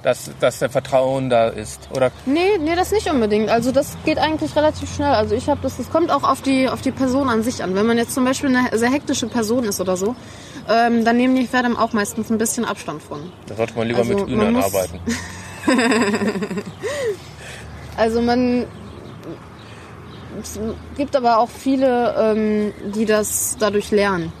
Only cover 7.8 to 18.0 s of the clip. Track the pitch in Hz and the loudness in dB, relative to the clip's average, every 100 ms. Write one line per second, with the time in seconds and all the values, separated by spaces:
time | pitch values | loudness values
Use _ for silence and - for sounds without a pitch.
7.8 | 220 233 233 - 254 - 285 254 254 220 | 2 2 0 2 2 2 2 2 2 2
8.8 | 233 285 - 277 226 240 208 247 220 196 | 2 2 0 -2 0 -2 0 0 0 -2
9.8 | 185 185 196 247 - - - - - 226 | -2 0 -2 -4 -12 -18 -16 -12 0 4
10.8 | 233 233 226 240 254 262 233 254 240 226 | 4 4 4 4 4 2 2 0 0 0
11.8 | 226 220 202 - 208 220 233 - 220 202 | 0 0 -2 -4 -2 0 0 -2 -4 -6
12.8 | - 151 - 147 170 - - 107 113 117 | -8 -12 -12 -12 -12 -16 -14 -4 -2 0
13.8 | 113 120 117 202 - - 104 120 - 196 | 0 0 2 0 0 0 2 2 2 0
14.8 | 185 - - 233 - - - - - 254 | -2 -4 -6 -6 -8 -14 -14 -4 2 4
15.8 | 240 220 311 - 208 196 202 196 196 - | 4 2 2 0 -2 -2 -4 -6 -8 -8
16.8 | 427 587 494 370 - - - - - - | -6 -4 -4 -6 -12 -18 -16 -16 -16 -16
17.8 | - - | -12 0